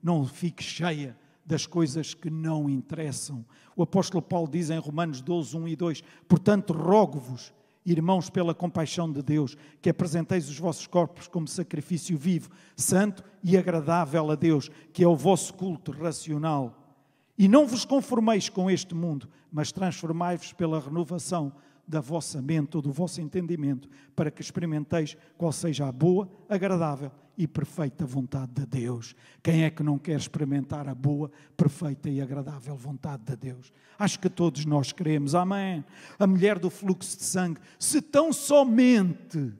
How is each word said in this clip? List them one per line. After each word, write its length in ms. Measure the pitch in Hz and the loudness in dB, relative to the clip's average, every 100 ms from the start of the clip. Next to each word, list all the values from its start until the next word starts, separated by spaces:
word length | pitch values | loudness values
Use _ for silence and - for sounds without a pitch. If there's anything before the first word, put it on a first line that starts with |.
não 240 | 170 170 131 | 2 0 0
fique 360 | - 175 - | -2 -6 -6
cheia 560 | - - 175 156 139 113 _ _ | -12 -4 -4 -4 -8 -12 _ _
das 220 | - 156 - | -4 -4 -2
coisas 460 | 175 160 151 147 | 0 0 0 -8
que 160 | - 165 | -8 -8
não 400 | 160 160 156 147 | -6 -4 -2 0
interessam. 760 | 135 120 160 156 120 - 135 113 _ _ | -2 -4 -8 -6 -6 -10 -12 -14 _ _
O 80 | - | -4
apóstolo 400 | 165 196 180 180 | 0 2 2 -2
Paulo 260 | - 180 160 | -2 -4 -2
diz 200 | 156 160 | -4 -2
em 100 | 160 | -4
Romanos 440 | 151 151 170 131 | -4 -4 -4 -4
doze, 340 | 127 175 135 156 | -4 -4 -4 -6
um 100 | 165 | -8
e 80 | |
dois: 300 | 151 175 147 - - _ | -4 -4 -4 -10 -20 _
"Portanto, 460 | 165 - 208 202 | 4 6 2 2
rogo-vos, 800 | 160 160 208 180 135 123 127 - _ _ _ | -2 6 6 6 0 -10 -14 -14 _ _ _
irmãos, 440 | - 170 165 190 - | 0 0 4 2 0
pela 260 | - 170 | -2 0
compaixão 560 | 160 175 170 156 - 165 | -2 -4 -2 -4 -2 -4
de 120 | 143 | -4
Deus, 340 | 135 151 135 - - _ | 0 0 0 -6 -20 _
que 80 | 180 | -2
apresenteis 640 | 165 180 165 165 190 143 | 0 0 -2 0 -2 -2
os 80 | 139 | -6
vossos 280 | 175 147 - | -4 -4 0
corpos 420 | 180 170 - - | 0 0 -2 -8
como 200 | 180 151 | -6 -6
sacrifício 680 | - 170 160 - 175 - 160 | -6 -6 -6 -4 -6 -2 -2
vivo, 320 | 151 170 - - - - | 0 0 -2 -20 -20 -6
santo 480 | - 185 208 196 - _ | 2 2 2 -4 -16 _
e 140 | 180 185 | 2 4
agradável 720 | 180 165 147 170 156 160 151 | 4 0 2 0 2 0 0
a 40 | |
Deus, 360 | 151 165 151 - - - | 2 4 2 0 -14 -14
que 100 | - | 4
é 60 | 175 | 6
o 80 | 160 | 6
vosso 380 | 151 185 - | 4 2 2
culto 360 | - 190 165 - | -6 -6 -6 -8
racional. 880 | 143 165 147 - 151 160 147 123 - _ _ _ _ _ - | -6 -6 -6 -6 -4 -2 -2 -4 -10 _ _ _ _ _ 4
E 120 | 190 | 8
não 180 | 247 285 | 8 6
vos 180 | 226 | 0
conformeis 640 | - 277 - 233 220 214 - | 0 0 2 0 2 2 0
com 220 | - 185 | -2 0
este 240 | 180 - | 0 -2
mundo, 340 | 170 170 143 123 _ _ | -6 -4 -6 -10 _ _
mas 220 | 151 151 | -6 -6
transformai-vos 800 | - 190 143 160 165 175 175 - | -4 -4 -4 -6 -4 -2 -4 -8
pela 260 | - 165 156 | -4 -2 -2
renovação 720 | 135 143 165 175 - 180 143 139 _ _ - | -4 -6 -4 -6 -4 -4 -4 -8 _ _ -6
da 100 | 156 | -6
vossa 420 | 123 165 - 151 | -4 -6 -6 -8
mente 360 | 131 160 143 165 | -2 0 0 -2
ou 60 | |
do 100 | 143 | -4
vosso 280 | 139 175 - | -2 -4 -4
entendimento, 680 | 151 190 175 170 143 131 - - _ | -6 -6 -4 -2 -2 -4 -6 -20 _
para 160 | - 151 | -4 -4
que 120 | - | -4
experimenteis 760 | 151 - 165 151 147 170 151 - _ _ | -10 -6 -4 -4 -2 -2 -2 -8 _ _
qual 140 | 170 | -4
seja 380 | 139 170 135 139 | -2 -4 -2 -4
a 20 | |
boa, 380 | 127 160 180 190 - - | 2 2 4 0 -12 -4
agradável 640 | 202 190 180 165 139 139 - _ - | -2 0 0 -2 -4 -10 -14 _ -6
e 120 | 160 | -4
perfeita 560 | - 143 - 147 - | -2 -6 -4 -6 -4
vontade 480 | 147 135 127 139 131 | -6 -4 -4 -6 -6
de 140 | 127 139 | -6 -4
Deus." 500 | 131 120 120 117 - - _ | -4 -4 -6 -10 -20 -20 _
Quem 220 | - 160 | 0 2
é 60 | 156 | 2
que 120 | 160 | 0
não 160 | 151 143 | 0 0
quer 200 | 147 147 | 0 -4
experimentar 680 | - 151 147 143 135 156 139 | -4 -4 -2 -2 -2 -8 -8
a 80 | |
boa, 380 | 127 139 147 147 - _ - | -2 -2 0 -4 -10 _ 2
perfeita 540 | 151 - 156 139 151 | 2 2 -6 -6 -4
e 100 | 139 | -4
agradável 560 | 135 139 139 147 123 139 | -4 -6 -8 -12 -12 -12
vontade 480 | 127 135 160 139 | -10 -10 -10 -10
de 100 | 110 | -8
Deus? 380 | 123 131 127 - _ _ - | -8 -8 -14 -18 _ _ -2
Acho 220 | 202 - | -2 0
que 80 | 185 | -4
todos 380 | - 170 147 151 | 2 0 2 0
nós 260 | 147 131 | 0 0
queremos. 420 | - 165 151 143 | -2 0 0 2
Amém. 480 | 170 185 196 190 170 - - - - | 2 2 -2 -2 -6 -8 -18 -20 2
A 80 | 196 | 4
mulher 320 | 190 196 202 | 6 4 4
do 100 | 175 | -2
fluxo 480 | - 196 185 - - | -4 -2 -2 -2 -8
de 80 | |
sangue, 360 | - 185 180 156 - _ | -4 -2 -2 -4 -12 _
"Se 240 | - 302 | 0 0
tão 280 | - 277 320 | 2 4 4
somente 1200 | 269 - 285 269 226 254 240 185 147 - 160 135 | 0 6 6 8 6 8 8 4 0 -6 -4 -4